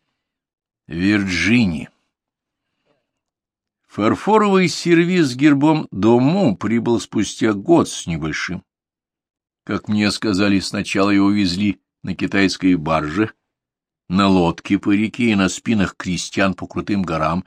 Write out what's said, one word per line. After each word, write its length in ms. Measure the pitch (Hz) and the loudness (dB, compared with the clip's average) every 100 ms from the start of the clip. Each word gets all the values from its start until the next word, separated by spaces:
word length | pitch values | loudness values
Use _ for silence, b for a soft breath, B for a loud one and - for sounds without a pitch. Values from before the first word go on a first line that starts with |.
| _ _ _ _ _ _ _ _ - | _ _ _ _ _ _ _ _ -12
Вирджиния. 1040 | 82 95 107 98 85 90 120 101 78 - _ _ _ _ _ _ _ _ _ _ _ _ _ _ _ _ _ _ _ _ | -4 0 0 0 -4 0 2 0 -2 -10 _ _ _ _ _ _ _ _ _ _ _ _ _ _ _ _ _ _ _ _
Фарфоровый 800 | - 107 - - 220 208 190 175 | -2 -2 0 2 2 4 2 2
сервиз 600 | - 170 165 175 185 143 | -2 0 2 2 2 0
с 40 | 123 | 2
гербом 540 | 151 143 151 156 - | 2 4 2 0 -4
Дому 640 | 101 107 120 131 190 165 90 | 0 4 4 4 2 0 0
прибыл 460 | 107 117 113 117 | -2 -2 0 -2
спустя 500 | - 113 98 - 117 | -2 -4 -4 -2 -2
год 380 | 101 101 165 - | 0 2 2 2
с 180 | - - | -4 -8
небольшим. 560 | 82 78 71 - 87 - _ _ _ _ _ _ _ _ _ - | -8 -6 -8 -8 -10 -14 _ _ _ _ _ _ _ _ _ -8
Как 240 | 101 - | -6 -2
мне 200 | 107 104 | 0 0
сказали, 500 | - 113 92 101 98 | 0 -2 0 2 0
сначала 480 | - 104 92 104 101 | -2 -6 -4 0 2
его 200 | 98 101 | 2 2
везли 520 | 104 95 87 104 - _ _ | 2 0 0 -2 -2 _ _
на 120 | 101 87 | -12 -6
китайской 600 | - 101 95 - 92 87 | -2 0 0 2 0 2
барже, 580 | 78 78 76 87 110 - _ _ _ _ _ _ - | 0 -2 -2 -2 -2 -4 _ _ _ _ _ _ -4
на 220 | 90 98 | 2 4
лодке 500 | 95 85 82 - 101 | 4 2 -2 -2 -2
по 160 | - 101 | 0 0
реке 360 | 107 - 120 | -2 -2 0
и 40 | 101 | 2
на 140 | 92 | 0
спинах 480 | - - 110 85 - | -2 -2 0 -2 -4
крестьян 560 | 95 85 - - 98 | -6 -6 -6 -2 -2
по 140 | 90 - | -2 -10
крутым 360 | - - 101 | -8 -4 -4
горам, 400 | 85 80 78 90 | -2 -4 -4 -4